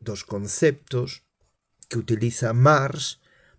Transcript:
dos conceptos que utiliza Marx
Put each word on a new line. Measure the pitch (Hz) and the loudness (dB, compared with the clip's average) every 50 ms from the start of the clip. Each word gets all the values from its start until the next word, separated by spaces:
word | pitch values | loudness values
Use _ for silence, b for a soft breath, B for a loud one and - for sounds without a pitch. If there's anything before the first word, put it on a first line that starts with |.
dos | 107 110 101 98 - | -12 -10 -10 -10 -10
conceptos | - 107 101 101 104 - - 160 151 139 - _ - 131 123 - - - - _ _ _ _ _ _ _ _ _ _ _ _ - | -10 -8 -8 -8 -8 -2 2 2 2 2 0 _ -6 -6 -6 -6 -6 -10 -16 _ _ _ _ _ _ _ _ _ _ _ _ -12
que | - - 117 | -8 -6 -4
utiliza | 113 - 113 107 120 120 - - 127 113 | -2 -2 -2 0 0 -2 -2 -2 -2 0
Marx | 113 123 131 151 151 139 135 131 - 147 - - - _ b b b b b b b | 2 6 6 6 6 6 2 0 -4 -6 -8 -10 -10 _ b b b b b b b